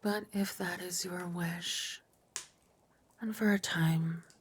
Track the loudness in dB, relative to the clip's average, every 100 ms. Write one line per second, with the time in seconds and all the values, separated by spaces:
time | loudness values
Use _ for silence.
0 | 0 -2 -2 0 0 0 -4 -4 -4 -4
1 | -4 -4 -4 -2 -2 -2 -4 -4 -6 -8
2 | _ _ _ -12 -12 _ _ _ _ _
3 | _ _ -8 2 4 4 4 2 4 4
4 | 2 -2 -10 -20